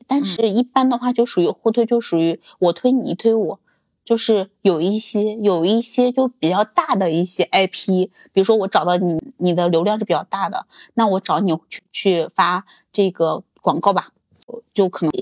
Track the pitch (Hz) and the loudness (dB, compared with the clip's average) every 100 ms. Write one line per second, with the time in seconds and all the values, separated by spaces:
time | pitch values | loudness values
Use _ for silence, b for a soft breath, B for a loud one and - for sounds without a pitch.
0 | - 277 233 190 226 208 247 269 262 254 | -4 -2 -2 -2 0 0 0 0 0 0
1 | 247 247 240 - 170 - 226 226 226 233 | -2 0 0 0 -2 0 -2 0 0 0
2 | - 165 165 165 b b 175 170 254 254 | 0 0 0 -2 b b -2 0 0 0
3 | 180 170 226 226 170 190 _ _ _ _ | -2 -2 0 0 -2 -6 _ _ _ _
4 | - 226 - 214 196 _ 196 165 175 214 | -2 -2 2 0 0 _ 0 2 0 -2
5 | - 208 214 220 208 175 175 226 233 - | -2 -2 -2 0 0 2 2 0 0 0
6 | 247 247 262 - - 185 208 - 311 214 | 0 2 -2 -2 -2 0 0 0 0 0
7 | 185 165 180 - - 190 190 - - 185 | 0 0 -2 -2 2 2 2 -2 -2 0
8 | 185 b b - 190 220 190 175 165 180 | -2 b b 0 2 2 2 0 0 0
9 | 180 160 - - 180 170 175 165 190 214 | 0 -2 -6 -4 -2 0 2 2 0 -2
10 | 214 156 180 196 180 - - B B - | -2 -4 -4 -6 -4 -6 -12 B B 0
11 | 220 190 - 160 196 160 - - _ - | 0 0 -2 0 0 -2 -6 -20 _ -4
12 | 196 170 156 - 175 185 - b b - | 0 0 -2 0 0 -2 -8 b b 0
13 | 196 180 165 156 - _ - 160 202 185 | 0 0 -2 -2 -10 _ -2 0 0 0
14 | - _ _ _ - - _ - 185 - | -4 _ _ _ -18 -18 _ -2 -2 0
15 | 160 - | -4 -4